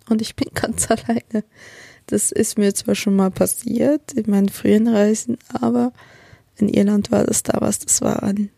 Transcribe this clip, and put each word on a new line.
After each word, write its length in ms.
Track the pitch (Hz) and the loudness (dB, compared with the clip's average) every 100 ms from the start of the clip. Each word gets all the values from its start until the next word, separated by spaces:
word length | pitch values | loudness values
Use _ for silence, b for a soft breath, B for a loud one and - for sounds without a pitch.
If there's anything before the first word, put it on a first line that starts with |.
| - | -2
und 100 | 220 | -2
ich 160 | 220 - | -2 -6
bin 120 | - | -6
<laughs> 40 | |
ganz 360 | - 226 226 - | -2 -4 -2 -2
alleine. 520 | 226 - 233 - 214 - B B B B B - | -2 -2 -4 -4 -6 -6 B B B B B -4
Das 260 | 208 - | -2 0
ist 260 | - 220 - | 0 0 2
mir 160 | 202 | 0
zwar 200 | 202 - | 0 -2
schon 220 | 202 208 196 | -2 2 2
mal 140 | 190 | 2
passiert 840 | - 185 - 240 240 240 302 - | 0 -2 -2 -4 0 2 0 -2
in 180 | 262 214 | -4 0
meinen 200 | 202 196 | 2 2
früheren 380 | - 214 214 226 | 0 2 4 4
Reisen, 500 | 214 208 220 240 233 - 254 | 2 2 0 -4 -8 -8 -4
aber 360 | 233 240 247 - b b b b b - | 0 0 -2 -4 b b b b b -4
in 120 | 208 | 0
Irland 420 | - 202 208 208 | 2 2 2 2
war 140 | 220 | 0
das 200 | - - | 2 -2
damals, 340 | - - - - | -2 -2 -2 -2
das 240 | - - | -2 -2
war 200 | - - | 0 -2
ein 280 | - 202 202 | -2 -2 -4